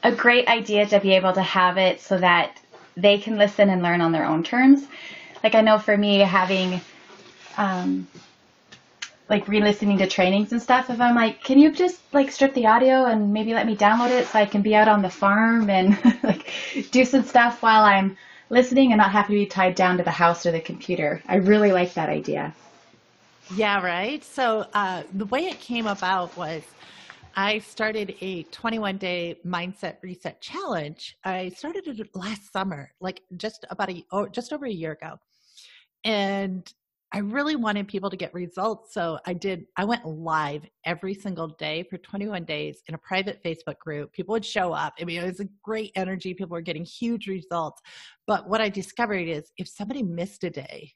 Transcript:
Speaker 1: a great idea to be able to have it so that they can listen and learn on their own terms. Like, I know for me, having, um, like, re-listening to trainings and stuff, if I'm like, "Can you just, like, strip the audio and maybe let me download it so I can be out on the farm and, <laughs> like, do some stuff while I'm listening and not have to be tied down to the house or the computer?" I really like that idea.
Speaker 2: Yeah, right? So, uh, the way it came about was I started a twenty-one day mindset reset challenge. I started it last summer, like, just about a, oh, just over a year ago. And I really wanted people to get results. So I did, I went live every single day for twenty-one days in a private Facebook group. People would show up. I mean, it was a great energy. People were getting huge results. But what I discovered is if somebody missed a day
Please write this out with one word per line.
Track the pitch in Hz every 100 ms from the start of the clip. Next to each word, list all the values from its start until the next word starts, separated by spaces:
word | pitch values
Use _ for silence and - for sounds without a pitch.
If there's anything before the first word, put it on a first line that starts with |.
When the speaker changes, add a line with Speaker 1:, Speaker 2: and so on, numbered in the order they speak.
Speaker 1:
a | 240
great | 240 240 240 -
idea | 233 202 208 208
to | 202
be | 196
able | 190 185
to | 185
have | 180 190 180 180
it | 185 -
so | - 190
that | 180 175 - - _ - - -
they | 202 202
can | 202 214
listen | 202 - 202
and | 185
learn | 175 175
on | 165
their | 160 -
own | 160
terms. | 165 240 262 277 - - - - - -
Like, | 220
I | 220
know | 220 214
for | 214 208
me, | 208 202
having, | 196 190 185 190 185 185 - - - - - - - -
um, | 143 185 92 95 185 - - _ _ _ _ - _ _ - _ _
like, | 208 202
re-listening | 208 208 208 202 196
to | 190
trainings | - 180 196 208
and | 233
stuff, | - 254 254
if | 240
I'm | 240
like, | 240 226 -
"Can | - 269
you | 302
just, | 302 359 359 _
like, | 285 277
strip | - 277
the | 277
audio | 220 226 262 262
and | 254 220 208
maybe | 208 220
let | 226 226
me | 214
download | 208 233 240
it | 247 240
so | 220
I | 208
can | 208
be | 208
out | 214 214
on | 208
the | 190
farm | - 196 202 226 233 208
and, | 190 185 202
<laughs> | 240 -
like, | 226 190 - - - - 202
do | 247
some | 254 269
stuff | - 247 240 233
while | 226 214
I'm | 214 196 196 190 - - _
listening | 240 254 254 262
and | 214
not | 196
have | 202 202
to |
be | 208
tied | 202 185 185
down | 180 185 180
to |
the | 175
house | 160 170 170 170
or |
the | 165
computer?" | 160 170 - 170 151 165 -
I | 185
really | 185 214 208
like | 185 180
that | 170 156
idea. | 151 147 147 156 - - _ _ _ _ _ _ _ _
Speaker 2:
Yeah, | 185 214 202
right? | 180 175 208 302
So, | - - 254 220 196
uh, | 208 196 180 147
the | 190 208
way | 254
it | 359 302
came | - 233 220
about | 202 185 190 175
was | 175 160 160 151 _ - - - - - -
I | 196 214
started | 208 - 220 220 202 -
a | 185 185
twenty-one | 156 - 233 226 208 190
day | 196 180 170 - 175
mindset | 180 175 185 175 -
reset | 185 180 - -
challenge. | - 330 381 190 147 156 - _
I | 190 185 185
started | 185 - 370 370
it | 220 214
last | 196 185 208 _
summer, | 196 196 151 139 _
like, | 185 185 _ 180
just | 220 - -
about | 196 190
a, | 180 -
oh, | 190 202
just | 220 240
over | 294
a | 269
year | 190 160
ago. | 151 156 - _ _ _ _ - _ _ _
And | 220 214 196 196 196 185 - _ _ _ _
I | 202
really | 202 240 294 302
wanted | 220 208 202
people | 202 196
to | 190
get | 175
results. | 180 175 - 208 220 _
So | - 170 156
I | -
did, | 175 196 185 - -
I |
went | 202 233
live | 160 156 165 156 147 147 151 _
every | - 165 190
single | 196 202 170 160
day | 151 151 156 175
for | 180
twenty-one | _ 196 208 196
days | 165 151 151 - -
in |
a | 156
private | _ 185 196 -
Facebook | 170 160 - -
group. | - 147 143
People | - 170
would | 226
show | 202 214 185
up. | 151 151 -
I |
mean, | 170 170
it | 180
was | 185
a | 202 _
great | - 220 214 -
energy. | 185 185 185
People | 180 185
were | 170
getting | 170 156
huge | 170 - 233 233 202
results. | 190 - 170 156 - _ - - _ -
But | 202 -
what | 214
I | 220
discovered | 196 180 - 233 196 165
is | 156 151 -
if | 185
somebody | - 202 269
missed | 208 170 185 -
a | 180
day | 165 135 143 147